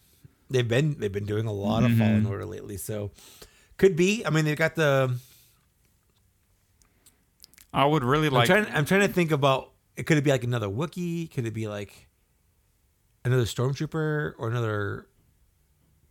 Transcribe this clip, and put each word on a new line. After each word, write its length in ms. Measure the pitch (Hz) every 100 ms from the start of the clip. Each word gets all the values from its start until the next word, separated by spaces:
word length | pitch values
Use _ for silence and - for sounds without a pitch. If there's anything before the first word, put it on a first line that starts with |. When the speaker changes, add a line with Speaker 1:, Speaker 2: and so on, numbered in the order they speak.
| _ _ - _ _
Speaker 1:
They've 160 | 127 117
been, 320 | 117 151 143
they've 140 | 104
been 140 | 98 101
doing 200 | 107 113
a 60 |
lot 320 | 101 104 110
of 60 | 123
Speaker 2:
Mm-hmm. 80 | 113
Speaker 1:
Fallen 260 | 110 107 110
Order 180 | 98 98
lately, 300 | 98 101 101
so 340 | - 107 101 - - - - _ _ -
could 180 | 196 160
be. 280 | 185 220
I 60 | 180
mean, 140 | 156
they've 120 | 156 151
got 180 | 160 165
the 400 | 151 135 131 123 - - _ _ _ _ _ _ _ _ _ _ _ _ _ _ _ _ _ _ _ _ - _ -
Speaker 2:
I 120 | 120 139
would 180 | 156
really 220 | 123 151 156
Speaker 1:
I'm 80 |
Speaker 2:
like 120 | 131 120
Speaker 1:
trying, 200 | 196 214
I'm 180 | 151
trying 160 | 147 190
to 80 | 196
think 220 | 180 165
about, 400 | 151 139 131 - _ _ -
it 60 |
could 140 | 127 151
it 60 |
be, 60 | 143
like, 140 | 135
another 240 | 120 120 104
Wookiee? 600 | 101 165 185 175 170 165
Could 140 | - 113
it 80 |
be, 140 | 110 107
like, 400 | 104 101 - _ _ _ _ _ _ _ _ _ _ _ _
another 200 | 123 127
Stormtrooper 880 | 110 - 127 139 156 160 156 151 156 -
or 120 | 113
another 560 | 120 113 104 101 110 - _ _ _ _ _ _ _ _ _ _